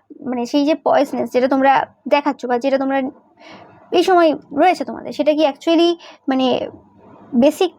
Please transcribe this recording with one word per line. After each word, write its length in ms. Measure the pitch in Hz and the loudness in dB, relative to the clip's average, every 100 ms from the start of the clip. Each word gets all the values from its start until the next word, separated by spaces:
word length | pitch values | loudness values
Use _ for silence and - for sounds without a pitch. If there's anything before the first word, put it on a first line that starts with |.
| _ - 247 | _ -14 -10
মানে 200 | 247 240 | -8 -2
সেই 200 | 294 285 | 0 0
যে 100 | 311 | 0
পয়েসনেস 560 | 247 254 285 247 240 | 0 0 0 -4 -4
যেটা 160 | 254 262 | -2 0
তোমরা 400 | 269 269 269 - _ 247 | 2 2 2 -2 _ -2
দেখাচ্ছ 380 | 285 294 269 247 | 0 0 -6 -4
বা 120 | 247 | -2
যেটা 200 | 277 269 | 0 -2
তোমরা 240 | 269 269 262 - _ _ - - - - - | -2 -2 -4 -10 _ _ -20 -20 -20 -20 -2
এই 120 | 359 | 0
সময় 300 | 349 359 320 | 2 4 2
রয়েছে 520 | - - 285 359 339 240 | 0 -6 0 2 0 -6
তোমাদের, 260 | - - | -10 -12
সেটা 220 | 247 285 | -4 -2
কি 140 | 302 294 | 2 0
actually 480 | 277 330 330 339 339 - - - | -2 0 2 2 0 -10 -12 -4
মানে 400 | 262 262 - - - _ _ - - - 240 | -2 0 -2 -6 -12 _ _ -20 -20 -4 2
বেসিক 380 | 285 302 381 | 2 2 -4